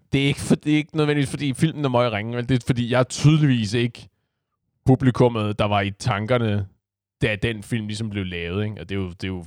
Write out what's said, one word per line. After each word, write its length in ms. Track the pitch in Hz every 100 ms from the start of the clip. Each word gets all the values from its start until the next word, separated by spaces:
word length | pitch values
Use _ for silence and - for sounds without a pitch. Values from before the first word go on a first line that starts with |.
| -
det 100 | 135
er 40 | 139
ikke 120 | 139
for-, 140 | - -
det 180 | 151
er 40 | 151
ikke 200 | 151 160
nødvendigvis, 320 | 151 147 135
fordi 240 | 135 143
filmen 320 | 127 160 143 143
er 40 |
møgringe, 460 | 120 123 104 110 120
vel? 120 | 120
Det 60 | 127
er, 100 | -
fordi 240 | 120 120
jeg 80 | 123
er 40 |
tydeligvis 680 | 127 - 147 156 151 123 107
ikke 340 | 117 120 - - _ _ _ _ _ _ _ -
publikummet, 760 | 131 131 110 123 117 104 107
der 60 | 107
var 160 | 104
i 100 | 98
tankerne, 760 | 98 - 101 107 123 113 104 98 _ _ _ _ -
da 140 | 117 104
den 280 | 117 110
film 240 | - 117 104
ligesom 220 | 107 113
blev 160 | 101 92
lavet, 380 | 87 85 95 107
ikke? 160 | 107
Og 80 | 87
det 60 | 98
er 40 |
jo, 100 | 92
det 140 | 87
er 40 | 95
jo 180 | 92